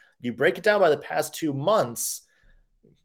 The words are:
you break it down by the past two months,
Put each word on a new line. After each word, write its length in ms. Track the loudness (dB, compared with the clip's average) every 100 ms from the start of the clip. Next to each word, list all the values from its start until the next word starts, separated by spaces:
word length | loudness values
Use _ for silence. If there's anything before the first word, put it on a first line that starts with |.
| _ _
you 120 | -8
break 260 | 0 0 2
it 60 |
down 160 | 2 4
by 100 | 4
the 60 | 2
past 400 | 0 -4 -4 -4
two 160 | -4
months, 720 | -2 0 2 0 -4 -8 -8 -14 _ _ _ _ _ _ _